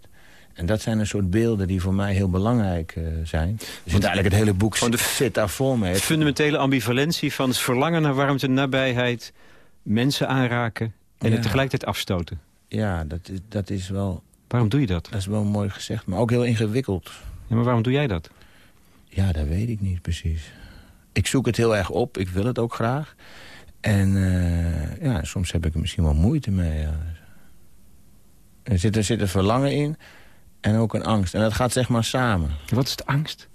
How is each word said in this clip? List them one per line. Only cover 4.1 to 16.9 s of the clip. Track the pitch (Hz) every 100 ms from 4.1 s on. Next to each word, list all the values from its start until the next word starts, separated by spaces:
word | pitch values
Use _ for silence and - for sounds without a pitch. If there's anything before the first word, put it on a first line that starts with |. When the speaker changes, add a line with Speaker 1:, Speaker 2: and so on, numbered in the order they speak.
| 92 95
Speaker 1:
het | 101
hele | 107 95
boek | 110 -
Speaker 2:
gewoon | 120
de | 117
Speaker 1:
zit | - - 120
daar | 110 107
vol | - 135 123
mee. | 92
Speaker 2:
fundamentele | 95 - 160 151 143 151 147
ambivalentie | 135 135 110 123 156 165 147
van | - 131
het | 120
verlangen | - 123 156 170
naar | 151
warmte, | 135 139 139 135
nabijheid... | 131 139 131 131 123 123 117 - - - - - -
mensen | - 107 135 - 131
aanraken | 131 123 120 117 - 113 - _ _
en | 117
Speaker 1:
Ja. |
Speaker 2:
het | 117
tegelijkertijd | 113 131 135 123 -
afstoten. | - - 92 82 85 - _ _
Speaker 1:
Ja, | 107 104 85
dat | 76 85 -
is, | 95 -
dat | 107 90
is | 98 92
wel | 98 98 - - _ -
Speaker 2:
Waarom | 120 110
doe | 139
je | 113
dat? | 87 -
Speaker 1:
dat | 107
is | 95
wel | 107
mooi | 104 104 101
gezegd, | - - 110 -
maar | 92
ook | 117
heel | 120
ingewikkeld. | 120 113 107 120 131